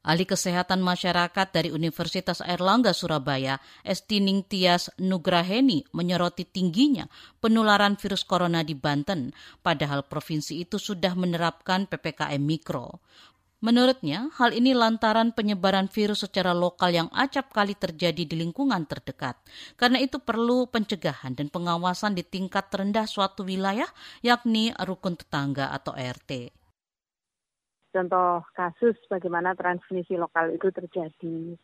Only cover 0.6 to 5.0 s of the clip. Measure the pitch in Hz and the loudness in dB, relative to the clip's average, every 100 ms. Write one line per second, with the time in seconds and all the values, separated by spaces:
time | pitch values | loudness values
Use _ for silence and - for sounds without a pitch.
0.6 | 180 190 180 180 185 175 175 - 190 170 | 0 0 0 0 0 0 0 0 0 0
1.6 | 160 151 165 - 170 185 - 175 - 175 | -2 -2 -2 -2 -4 -4 -4 -6 -4 -2
2.6 | 185 220 233 170 170 156 135 135 131 135 | 2 4 4 2 0 -2 0 -2 0 -4
3.6 | - - - 185 _ 214 196 196 185 196 | -6 -16 -6 -6 _ 2 2 2 -2 2
4.6 | 180 175 - - | 4 4 0 -4